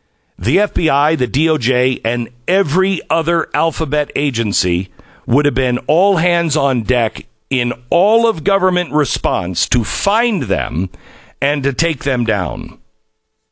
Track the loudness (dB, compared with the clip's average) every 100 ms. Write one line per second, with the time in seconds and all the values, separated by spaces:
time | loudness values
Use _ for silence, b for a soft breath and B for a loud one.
0 | _ _ _ -6 0 2 2 2 2 2
1 | 2 0 0 0 0 0 0 2 2 0
2 | -2 -4 -6 -8 -2 0 2 0 0 -2
3 | -2 -2 0 -2 -2 -2 0 -2 -2 -2
4 | -2 -2 -2 0 -2 0 0 0 -4 B
5 | B B B 2 2 0 -2 -2 0 2
6 | 4 2 2 0 0 0 0 0 0 0
7 | 0 -4 -16 _ -6 -4 -4 -6 -2 2
8 | 4 4 2 0 0 2 2 0 0 0
9 | 0 -2 -2 -2 -2 -4 0 0 0 -2
10 | 0 2 0 0 0 -2 -2 -2 -4 B
11 | B B B B -4 0 -2 0 -2 -2
12 | -2 0 0 0 -2 -6 -10 -14 -20 _
13 | _ _ _ _ _